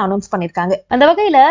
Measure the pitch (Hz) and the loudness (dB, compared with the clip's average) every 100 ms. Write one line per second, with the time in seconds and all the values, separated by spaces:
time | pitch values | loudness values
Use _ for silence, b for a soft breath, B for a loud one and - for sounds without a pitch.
0 | 190 202 - 190 170 - 180 190 - 247 | -2 -4 -6 -8 -8 -6 -4 -6 -4 0
1 | 285 349 415 285 285 | 2 2 0 2 4